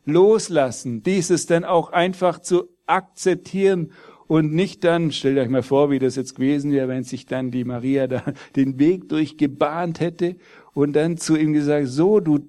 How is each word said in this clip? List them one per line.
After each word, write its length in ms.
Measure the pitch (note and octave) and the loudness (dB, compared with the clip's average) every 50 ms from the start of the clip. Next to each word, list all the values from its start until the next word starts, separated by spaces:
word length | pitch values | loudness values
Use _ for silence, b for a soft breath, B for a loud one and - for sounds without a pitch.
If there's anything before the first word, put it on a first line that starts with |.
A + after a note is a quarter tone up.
| _ | _
Loslassen, 1000 | C#3+ D3+ F3 F#3+ G#3 A3+ G#3+ - - E3+ D3+ C3+ B2 A#2 - - C3 A#2+ A2 G#2 | 0 4 4 6 6 4 2 0 0 0 0 0 0 -2 -8 -10 -8 -10 -6 -4
dieses 420 | F3 F#3+ G3 E3 - F3+ D3+ - | -2 -2 0 0 0 0 -2 0
dann 180 | - E3+ E3 - | 0 0 0 0
auch 280 | - F3+ E3+ D#3 - | 0 0 0 0 0
einfach 480 | - F3 E3+ F#3 F#3 - F3+ F3 E3+ E3+ | 0 0 0 0 0 0 -2 -2 -2 -2
zu 260 | - - F3+ F3 F3+ - _ _ _ | -2 0 0 0 0 -4 _ _ _
akzeptieren 1080 | - E3 F#3+ F#3 _ _ - - F#3 F3 F3+ - - - F#3+ G3 G3 F#3+ F3 D#3+ B B B B B B B B - | -2 -2 -2 -2 _ _ -4 -2 0 0 0 -4 -8 -2 0 2 2 2 0 -2 B B B B B B B B 0
und 240 | D#3 D#3+ D#3 D3+ D#3 | 2 2 2 2 0
nicht 300 | E3 G3 F#3+ - - F3 | 0 0 -2 -2 -2 0
dann, 300 | E3+ E3+ E3+ E3 D#3 C3 | 2 2 2 0 -2 -2
stellt 240 | - - C3+ C3+ C3+ | -2 -2 0 2 2
euch 100 | B2+ A#2 | 0 0
mal 160 | C3+ C3 A2+ | 0 -2 0
vor, 260 | - C3+ C3+ D3 C#3+ | 2 2 2 4 2
wie 100 | C#3 C3 | 2 0
das 180 | C3 B2+ B2+ C3+ | 0 -2 -2 -4
jetzt 180 | B2 B2+ - | -6 -8 -6
gewesen 380 | - C3 C3+ D3 C#3+ C#3 D3 C#3+ | -2 -2 0 0 0 0 0 0
wäre, 160 | C3+ C3 B2+ | 0 0 -2
wenn 160 | B2+ C3 B2+ | -4 -6 -6
sich 220 | B2+ C3 B2+ - - | -8 -10 -12 -8 -8
dann 220 | C3 C3 C3 B2 | -6 -6 -4 -4
die 140 | B2 B2+ A#2+ | -4 -4 -4
Maria 440 | B2 B2 A#2+ A#2+ C3 C#3 C#3 C3 B2+ | -6 -6 -6 -4 -2 0 0 0 -2
da 180 | B2+ A#2+ - D3 C3 - | -2 -4 -4 -6 -10 -10
<laughs> 160 | - - - C#3 | -14 -6 -2 0
den 200 | C3+ C3+ C3 C3 | 0 0 0 2
Weg 300 | C#3+ E3 F#3+ F#3 - - | 2 2 2 0 -4 -4
durchgebahnt 920 | D3+ D#3 D#3 C#3+ - - D3 C#3 B2 - D#3 D3 D3+ E3+ F3+ E3+ D#3+ - | -4 -2 -2 -4 -2 -2 -2 -2 0 0 -2 -2 -2 -4 -6 -6 -4 -4
hätte 340 | D#3 E3+ E3+ - F3 F3 F3+ B B B B B B B - | -4 -4 -4 -4 -4 -4 -4 B B B B B B B -2
und 240 | C#3+ C#3+ D3 C#3+ D3 | -2 0 0 2 0
dann 180 | D#3 E3+ E3+ | 0 0 -2
zu 220 | E3 - - D#3+ D#3 | -4 -2 0 0 2
ihm 160 | D#3 D#3 D3+ | 2 2 2
gesagt, 340 | D3+ C#3+ D3 D3 D3 C#3+ B2+ | 0 2 2 0 0 0 0
"So, 320 | B2+ C#3+ E3+ G3 G#3+ G#3 | 0 2 2 4 2 2
du 200 | F3+ D#3 D3+ D3 D3 | 2 2 0 0 0